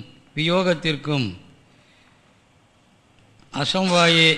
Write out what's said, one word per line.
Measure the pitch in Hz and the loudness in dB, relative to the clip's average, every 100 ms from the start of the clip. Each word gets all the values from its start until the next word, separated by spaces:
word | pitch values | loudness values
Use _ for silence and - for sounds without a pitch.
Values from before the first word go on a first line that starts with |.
| - - _ 147 | -10 -20 _ -6
வியோகத்திற்கும் | 160 180 180 165 160 147 139 147 110 87 - _ _ _ _ _ _ _ _ _ _ _ _ _ _ _ _ _ _ _ _ 135 | -2 0 0 -2 -2 -6 -4 -4 -4 -8 -20 _ _ _ _ _ _ _ _ _ _ _ _ _ _ _ _ _ _ _ _ -6
அசம்வாயே | 143 190 190 175 170 165 160 | -4 -2 0 2 4 4 4